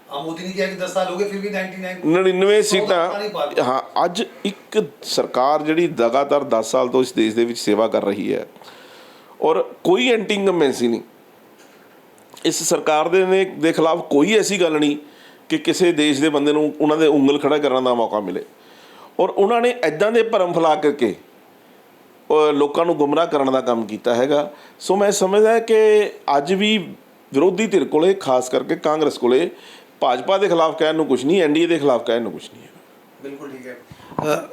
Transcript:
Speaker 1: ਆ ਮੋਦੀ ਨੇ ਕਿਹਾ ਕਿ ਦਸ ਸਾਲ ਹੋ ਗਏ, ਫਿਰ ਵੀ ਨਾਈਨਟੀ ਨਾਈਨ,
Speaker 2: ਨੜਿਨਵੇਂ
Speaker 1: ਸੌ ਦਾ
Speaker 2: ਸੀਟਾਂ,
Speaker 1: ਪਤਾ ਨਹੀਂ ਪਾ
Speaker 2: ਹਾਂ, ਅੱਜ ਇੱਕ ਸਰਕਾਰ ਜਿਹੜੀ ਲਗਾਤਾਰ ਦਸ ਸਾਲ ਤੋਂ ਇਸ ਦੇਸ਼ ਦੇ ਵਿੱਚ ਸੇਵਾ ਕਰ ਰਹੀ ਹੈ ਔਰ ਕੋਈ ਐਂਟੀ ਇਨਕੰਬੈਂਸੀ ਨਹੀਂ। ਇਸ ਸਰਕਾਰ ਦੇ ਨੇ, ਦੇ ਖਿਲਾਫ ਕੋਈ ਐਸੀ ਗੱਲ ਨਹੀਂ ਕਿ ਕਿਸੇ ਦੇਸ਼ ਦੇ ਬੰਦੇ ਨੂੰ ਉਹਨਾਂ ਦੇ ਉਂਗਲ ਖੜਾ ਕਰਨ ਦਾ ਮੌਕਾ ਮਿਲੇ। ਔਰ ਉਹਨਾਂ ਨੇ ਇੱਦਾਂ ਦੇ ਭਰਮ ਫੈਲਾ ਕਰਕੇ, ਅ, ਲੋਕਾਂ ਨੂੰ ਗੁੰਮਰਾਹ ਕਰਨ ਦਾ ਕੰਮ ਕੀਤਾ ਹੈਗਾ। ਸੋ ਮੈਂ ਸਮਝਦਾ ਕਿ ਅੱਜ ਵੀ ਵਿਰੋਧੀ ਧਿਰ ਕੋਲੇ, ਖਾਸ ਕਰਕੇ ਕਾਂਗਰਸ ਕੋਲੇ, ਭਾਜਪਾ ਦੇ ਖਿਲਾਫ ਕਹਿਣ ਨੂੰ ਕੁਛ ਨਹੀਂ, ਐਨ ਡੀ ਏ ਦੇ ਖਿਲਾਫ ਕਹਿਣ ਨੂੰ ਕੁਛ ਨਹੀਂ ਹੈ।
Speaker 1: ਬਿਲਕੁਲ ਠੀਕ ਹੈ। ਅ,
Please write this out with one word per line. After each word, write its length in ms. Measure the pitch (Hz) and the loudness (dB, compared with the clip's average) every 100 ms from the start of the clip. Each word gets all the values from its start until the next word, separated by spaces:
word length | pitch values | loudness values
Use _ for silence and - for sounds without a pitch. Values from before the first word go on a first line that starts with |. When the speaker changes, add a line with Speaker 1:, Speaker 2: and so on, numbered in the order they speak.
| - | -14
Speaker 1:
ਆ 100 | - | -10
ਮੋਦੀ 220 | 160 170 | -10 -10
ਨੇ 80 | 180 | -8
ਕਿਹਾ 160 | 190 185 | -4 -6
ਕਿ 80 | 185 | -6
ਦਸ 180 | 180 | -6
ਸਾਲ 200 | 190 180 | -4 -4
ਹੋ 40 | 180 | -4
ਗਏ, 80 | 202 | -6
ਫਿਰ 140 | 196 | -6
ਵੀ 100 | 202 | -8
ਨਾਈਨਟੀ 320 | 190 185 190 | -8 -8 -10
ਨਾਈਨ, 160 | 185 185 151 | -12 -6 0
Speaker 2:
ਨੜਿਨਵੇਂ 580 | 175 190 185 190 208 | 2 2 2 4 4
Speaker 1:
ਸੌ 140 | 208 190 | 2 0
ਦਾ 80 | 208 | 0
Speaker 2:
ਸੀਟਾਂ, 240 | 180 175 | 0 0
Speaker 1:
ਪਤਾ 100 | 202 | -4
ਨਹੀਂ 100 | 208 | -6
ਪਾ 220 | 170 147 - | -6 -4 -2
Speaker 2:
ਹਾਂ, 460 | 127 131 - - 170 | -2 -2 -4 -2 -2
ਅੱਜ 180 | 175 - - 202 | -2 -8 -8 -10
ਇੱਕ 380 | 196 - 220 170 - | -10 -6 -4 -4 -8
ਸਰਕਾਰ 580 | - - 120 127 135 151 | -6 -4 -2 0 0 0
ਜਿਹੜੀ 260 | 151 160 170 | 0 0 0
ਲਗਾਤਾਰ 560 | 131 117 131 139 143 | 0 0 0 0 0
ਦਸ 280 | 135 113 110 | 0 -2 0
ਸਾਲ 160 | 131 127 | 0 2
ਤੋਂ 140 | 127 | 0
ਇਸ 120 | 127 | 0
ਦੇਸ਼ 220 | - 110 110 | 0 0 0
ਦੇ 100 | 117 | -2
ਵਿੱਚ 140 | 117 | -2
ਸੇਵਾ 280 | - 104 110 | 0 0 2
ਕਰ 180 | 104 101 | 0 -2
ਰਹੀ 280 | 104 104 | -4 -4
ਹੈ 120 | 95 - - - - - - - - - - | -6 -8 -18 -20 -20 -20 -20 -20 -20 -20 -4
ਔਰ 240 | - 175 - - | 0 0 -4 -4
ਕੋਈ 260 | - 190 247 | 0 2 2
ਐਂਟੀ 240 | 226 196 | 0 -2
ਇਨਕੰਬੈਂਸੀ 540 | 202 196 175 143 117 120 | -2 0 2 0 0 -2
ਨਹੀਂ। 140 | 110 - - - - - - - - - - _ - - - 160 | -2 -6 -20 -20 -20 -20 -20 -20 -20 -20 -20 _ -20 -20 -8 -6
ਇਸ 180 | 156 | -4
ਸਰਕਾਰ 440 | - 160 143 151 165 | -2 -2 0 0 2
ਦੇ 180 | 180 185 | 2 2
ਨੇ, 200 | 190 185 | 2 0
ਦੇ 280 | - 160 | -2 0
ਖਿਲਾਫ 280 | 160 160 170 | 2 0 0
ਕੋਈ 320 | - 143 170 | 0 2 4
ਐਸੀ 280 | 220 185 202 | 2 2 0
ਗੱਲ 180 | 170 151 | 0 2
ਨਹੀਂ 180 | 147 147 - - - - - | 0 -2 -8 -20 -20 -20 -6
ਕਿ 80 | 160 | -4
ਕਿਸੇ 340 | 160 156 180 | -2 0 2
ਦੇਸ਼ 300 | 156 151 135 | 2 0 2
ਦੇ 80 | 156 | 0
ਬੰਦੇ 240 | 147 147 | 2 2
ਨੂੰ 200 | 151 151 - | 2 0 0
ਉਹਨਾਂ 160 | 151 156 | 0 4
ਦੇ 100 | 156 | 4
ਉਂਗਲ 320 | 147 135 143 | 4 4 2
ਖੜਾ 180 | 143 151 | 0 0
ਕਰਨ 260 | 143 131 | 0 0
ਦਾ 100 | 127 | 2
ਮੌਕਾ 260 | 120 110 107 | 0 0 -2
ਮਿਲੇ। 260 | 95 92 - - - - - - - - | -4 -8 -10 -18 -20 -20 -20 -20 -8 -2
ਔਰ 100 | 185 | -2
ਉਹਨਾਂ 320 | - 202 233 | 2 2 2
ਨੇ 140 | 240 240 160 | 0 0 -2
ਇੱਦਾਂ 260 | 151 202 | 0 2
ਦੇ 120 | 233 | 2
ਭਰਮ 300 | 226 214 175 | 2 0 0
ਫੈਲਾ 220 | 165 165 151 | 2 2 2
ਕਰਕੇ, 400 | 151 143 113 82 - - _ _ _ - _ _ _ _ - | 0 0 -2 -4 -12 -20 _ _ _ -20 _ _ _ _ -2
ਅ, 200 | 156 151 | 2 2
ਲੋਕਾਂ 340 | 147 147 160 170 | 2 0 0 0
ਨੂੰ 100 | 156 | 0
ਗੁੰਮਰਾਹ 320 | 143 147 165 | 0 0 0
ਕਰਨ 240 | 151 135 | 0 0
ਦਾ 100 | 131 | 0
ਕੰਮ 240 | 123 117 107 | 0 -2 -4
ਕੀਤਾ 300 | 104 123 120 | -6 -2 0
ਹੈਗਾ। 380 | 135 147 - - - - | 2 0 -2 -10 -20 -8
ਸੋ 160 | - 190 | -2 0
ਮੈਂ 160 | 202 | 0
ਸਮਝਦਾ 480 | - 185 202 214 233 | 0 0 2 4 2
ਕਿ 500 | 226 220 214 214 202 - - 143 | 2 4 4 4 2 -2 2 2
ਅੱਜ 160 | 151 | 2
ਵੀ 240 | 190 208 214 147 - - - _ | 0 2 0 -2 -14 -20 -20 _
ਵਿਰੋਧੀ 340 | 135 180 185 226 | 2 2 2 0
ਧਿਰ 180 | 185 135 | 0 2
ਕੋਲੇ, 280 | 151 180 | 2 2
ਖਾਸ 360 | 196 139 127 120 | 2 0 0 0
ਕਰਕੇ 260 | 135 123 123 | -4 -2 -2
ਕਾਂਗਰਸ 420 | 156 156 147 - | -2 0 0 0
ਕੋਲੇ, 320 | 120 131 180 - - - - - | 2 2 0 -6 -20 -20 -20 -4
ਭਾਜਪਾ 380 | 139 127 127 196 | -2 0 0 0
ਦੇ 100 | 196 | 2
ਖਿਲਾਫ 320 | 170 160 143 | 2 2 0
ਕਹਿਣ 160 | 156 160 | -2 0
ਨੂੰ 100 | 143 | 0
ਕੁਛ 200 | 123 135 | 0 0
ਨਹੀਂ, 160 | 190 | 2
ਐਨ 120 | 156 | 2
ਡੀ 80 | 151 | 2
ਏ 60 | 165 | 0
ਦੇ 120 | 165 | 0
ਖਿਲਾਫ 260 | 143 120 113 | 0 0 0
ਕਹਿਣ 160 | 117 | -2
ਨੂੰ 100 | 110 | -4
ਕੁਛ 180 | 87 - | -10 -16
ਨਹੀਂ 100 | - | -20
ਹੈ। 60 | - - - - _ - | -20 -20 -20 -20 _ -20
Speaker 1:
ਬਿਲਕੁਲ 280 | 135 139 139 | -18 -16 -16
ਠੀਕ 160 | 131 123 | -18 -18
ਹੈ। 100 | 120 - - - - | -20 -20 -20 -14 -6
ਅ, 280 | 151 151 - | -4 -4 -6